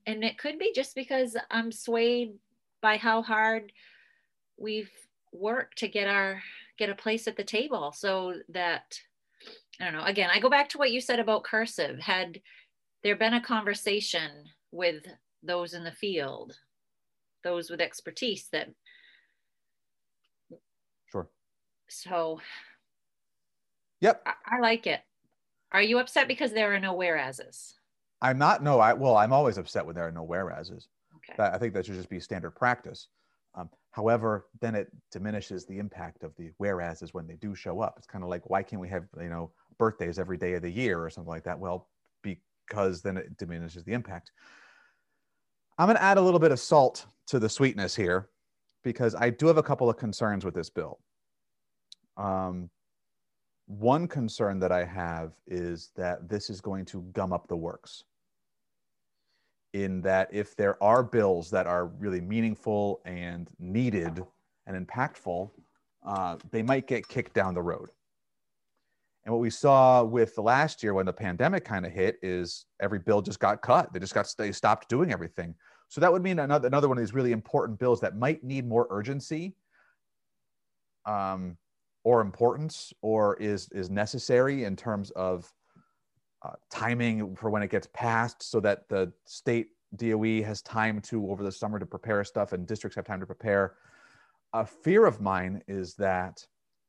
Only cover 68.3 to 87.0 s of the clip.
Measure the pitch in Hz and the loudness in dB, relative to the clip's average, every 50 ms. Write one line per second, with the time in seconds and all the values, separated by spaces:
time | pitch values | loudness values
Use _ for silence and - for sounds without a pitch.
68.3 | _ _ _ _ _ _ _ _ _ _ _ _ _ _ _ _ _ _ _ 110 | _ _ _ _ _ _ _ _ _ _ _ _ _ _ _ _ _ _ _ -2
69.3 | 117 117 120 113 - - - 143 135 135 131 127 127 123 117 110 120 120 113 113 | 0 0 0 -2 0 2 6 8 8 10 10 10 10 8 6 4 4 4 4 4
70.3 | - 110 104 113 127 139 156 151 - - 113 104 98 95 95 92 - - 110 92 | 2 0 2 4 4 4 4 0 -2 -2 -2 0 2 2 0 0 -2 -2 -4 -4
71.3 | 87 82 127 170 196 175 - - 104 92 87 87 82 95 92 - - - 92 92 | 0 0 2 2 2 0 -2 -4 -4 -4 -4 -4 -2 0 0 0 0 -2 -4 -4
72.3 | 90 90 87 82 - - - _ _ - 98 98 107 92 - 110 104 104 90 101 | -4 -4 -4 -6 -10 -14 -16 _ _ -6 -4 -2 -2 -2 2 2 2 2 2 -2
73.3 | 95 - - 98 104 - - 123 127 - - - 92 90 95 - - 107 101 - | -2 0 2 2 2 0 4 4 4 4 4 2 -4 -8 -8 -2 -2 -2 -2 -2
74.3 | - - 107 101 95 - - 104 110 - - - 113 139 185 160 101 87 82 82 | -4 -4 -4 -4 -2 2 2 4 4 2 0 -2 0 0 2 0 0 -4 -6 -8
75.3 | - 92 85 85 82 - _ - - _ _ _ - 139 165 180 175 190 180 190 | -8 -8 -10 -10 -12 -16 _ -20 -20 _ _ _ 0 4 4 6 6 4 2 0
76.3 | 180 160 139 139 147 147 120 127 139 147 143 135 127 123 113 98 113 135 127 123 | 0 0 2 2 2 2 4 4 4 4 4 4 4 0 0 0 0 2 2 2
77.3 | 113 110 - - - - - 117 107 - 123 123 120 - 110 92 92 110 123 147 | 2 0 0 0 0 0 0 0 -2 0 2 2 4 4 2 -2 -2 0 0 0
78.3 | 160 - 127 131 139 135 123 120 113 117 120 - 98 104 107 135 139 139 - - | 0 -2 -6 -6 -6 -4 -4 2 2 2 2 2 -2 -4 -4 -4 -6 -6 -6 -6
79.3 | 160 156 175 196 - _ _ _ _ _ _ _ _ _ _ _ _ _ _ _ | -6 -6 -6 -8 -12 _ _ _ _ _ _ _ _ _ _ _ _ _ _ _
80.3 | _ _ _ _ _ _ _ _ _ _ _ _ _ _ - 104 107 98 98 95 | _ _ _ _ _ _ _ _ _ _ _ _ _ _ -6 -4 -2 -2 -2 -2
81.3 | 95 92 92 90 87 - _ _ _ _ _ _ _ _ - 117 123 117 107 98 | -4 -4 -6 -8 -10 -12 _ _ _ _ _ _ _ _ 4 6 6 6 4 2
82.3 | - - 117 123 120 143 156 156 - - - - - _ - 110 110 107 104 101 | 2 2 2 4 4 0 -4 -8 -8 -12 -16 -18 -14 _ -2 0 2 4 4 2
83.3 | - - 107 104 101 92 - - - 98 92 90 98 101 107 - - 120 - - | 2 0 -2 -2 -2 -4 -6 -8 -8 -8 -6 -2 -2 -2 -2 -2 -4 -6 0 4
84.3 | 127 123 131 139 139 135 113 98 95 - - 117 107 101 95 - - 92 92 92 | 4 4 4 4 0 -2 -4 -4 -6 -6 -4 -4 -4 -4 -4 -6 -6 -4 -2 -2
85.3 | 92 87 - - _ _ _ _ _ - _ _ _ _ _ _ _ _ _ _ | -2 -4 -6 -14 _ _ _ _ _ -20 _ _ _ _ _ _ _ _ _ _
86.3 | _ _ - - - - _ _ - - 110 117 120 120 | _ _ -16 -16 -16 -16 _ _ -8 -4 -2 -2 0 0